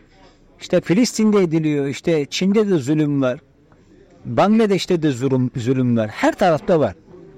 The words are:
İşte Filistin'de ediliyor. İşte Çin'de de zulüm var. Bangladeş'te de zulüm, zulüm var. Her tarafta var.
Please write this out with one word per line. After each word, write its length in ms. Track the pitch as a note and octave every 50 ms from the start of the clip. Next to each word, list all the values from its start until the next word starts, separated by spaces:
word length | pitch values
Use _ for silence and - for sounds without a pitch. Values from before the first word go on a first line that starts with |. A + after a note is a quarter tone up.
| _ _ _ _ - - _ _ _ _ _ _
İşte 200 | - - - F3
Filistin'de 600 | - - E3 G#3+ B3+ - - - A3 G#3+ G#3 G3+ F#3
ediliyor. 440 | E3 D3 E3 D#3 D3+ D3 C#3+ C#3 C#3+
İşte 380 | B2+ - - F3 E3 D3+ C#3+ -
Çin'de 400 | - - F#3 F#3+ G3+ A3+ G#3+ G3+
de 80 | F#3+ D#3+
zulüm 440 | A#2+ C3 D#3 D3+ D#3 D3 C#3+ C#3
var. 180 | C3+ B2+ B2 B2+ - _ _ _ _ _ _ _ _ _ - _ - _ - - -
Bangladeş'te 760 | B2+ A#2+ B2 E3 G3 A3 A3 A3+ G3+ G3 E3+ - - F#3 F3
de 100 | D3+ D#3
zulüm, 400 | C3+ A#2 C3 C#3 C3 C3 B2+ B2 -
zulüm 420 | C3 A2 B2 C3+ B2+ B2+ B2 A#2+ A#2
var. 120 | A2 G#2+
Her 260 | - - - D4+ E4
tarafta 440 | - G#3+ F3+ D#3+ C#3 - - F#3 D#3
var. 160 | C3+ G#2 F#2 - _ - - - - - -